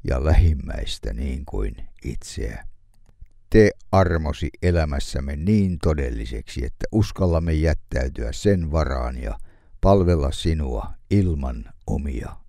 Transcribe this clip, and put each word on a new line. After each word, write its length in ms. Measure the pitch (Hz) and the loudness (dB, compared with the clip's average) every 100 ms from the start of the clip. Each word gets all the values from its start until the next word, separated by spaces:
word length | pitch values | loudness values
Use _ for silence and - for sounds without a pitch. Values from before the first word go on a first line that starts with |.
ja 220 | - 64 69 | -2 -2 4
lähimmäistä 880 | 82 85 76 - - - - - | 6 6 4 -4 -8 -6 -6 -8
niin 320 | 53 67 64 - | -6 -6 -6 -6
kuin 300 | 50 50 - - - | -6 -6 -8 -12 -12
itseä. 600 | 69 60 - - - - - - _ _ - - - - _ | -10 -8 -10 -8 -8 -8 -14 -18 _ _ -20 -20 -20 -20 _
Tee 220 | 110 104 - - | 6 6 4 0
armosi 580 | 98 90 82 78 - 78 - | 2 4 2 -2 -4 -6 -2
elämässämme 760 | 90 85 78 69 - 71 67 71 | 0 2 0 -2 -4 -4 -6 -4
niin 440 | 85 107 95 85 | 2 2 2 0
todelliseksi, 800 | 85 76 65 60 55 - - - 60 | 0 0 -2 -4 -6 -8 -10 -8 -6
että 200 | - - | -6 -2
uskallamme 640 | 107 104 - 92 82 85 | 0 0 0 2 2 2
jättäytyä 800 | 78 80 78 - - 64 - 57 | 2 2 0 -2 -4 -4 -4 -6
sen 400 | - 104 98 80 | -2 2 2 2
varaan 500 | 80 67 65 62 62 | 0 0 -2 -4 -6
ja 160 | 60 - - - _ - | -8 -8 -12 -18 _ 0
palvella 500 | - 101 87 85 69 | 4 6 6 4 2
sinua 600 | - 85 78 71 58 - - - | -2 -2 0 -2 -4 -8 -12 0
ilman 560 | 98 92 78 67 58 - - - | 2 2 0 -4 -6 -12 -16 -6
omia 480 | 73 71 64 82 - | -4 -4 -6 -8 -14